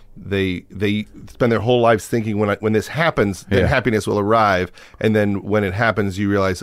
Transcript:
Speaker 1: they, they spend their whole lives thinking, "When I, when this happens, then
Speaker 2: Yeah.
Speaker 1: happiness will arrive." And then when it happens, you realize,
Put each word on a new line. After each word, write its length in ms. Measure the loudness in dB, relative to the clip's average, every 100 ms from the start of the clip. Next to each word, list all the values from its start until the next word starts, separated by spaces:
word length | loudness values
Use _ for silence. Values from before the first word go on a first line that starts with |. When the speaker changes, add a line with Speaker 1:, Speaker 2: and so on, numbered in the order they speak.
| -20 -18
Speaker 1:
they, 480 | -6 -2 -2 -4 -8
they 360 | -4 -2 -2 -6 -12 -14
spend 240 | -2 0
their 80 | 2
whole 200 | 2 2
lives 240 | 4 2 0
thinking, 300 | -4 -2 -2
"When 100 | -2
I, 80 | -2
when 120 | 0
this 160 | 0 -2
happens, 560 | -2 -2 0 0 -2 -2
then 100 | 0
Speaker 2:
Yeah. 60 | 2
Speaker 1:
happiness 400 | 2 0 0 0
will 120 | 0
arrive." 540 | 2 4 4 2 -2 -8 -20 -4
And 160 | 0
then 280 | 2 2 -2
when 200 | -2 -2
it 120 | 0
happens, 440 | 0 0 0 -2 -2
you 120 | 0
realize, 320 | 0 0 -2